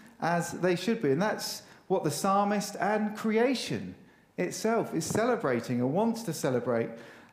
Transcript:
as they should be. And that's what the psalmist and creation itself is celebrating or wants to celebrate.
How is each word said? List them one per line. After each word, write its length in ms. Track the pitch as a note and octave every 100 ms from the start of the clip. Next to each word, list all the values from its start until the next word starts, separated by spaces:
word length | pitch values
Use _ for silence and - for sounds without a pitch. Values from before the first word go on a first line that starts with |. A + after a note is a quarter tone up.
| - -
as 340 | D#3 F3 E3+
they 220 | - F3+ F3+
should 260 | - A3+
be. 100 | C#3+
And 100 | C3+
that's 400 | G#3 G#3 - - - - -
what 160 | F#3
the 60 | D#3
psalmist 680 | C#3 G3 G3 G3+ G#3 G3+ -
and 360 | G3 G#3+ G#3+ G#3
creation 800 | A3+ A3 B3 B3+ - A2+ F#2 F#2 - - _ -
itself 580 | F3 - A3 A3+ - -
is 100 | -
celebrating 760 | - A#3 A#3 D3 B2 A#2 B2
or 60 | B2
wants 360 | D#3 A3+ A3+
to 100 | -
celebrate. 560 | D#3 D3 B2 A#2+ A#2 A2+ - - - -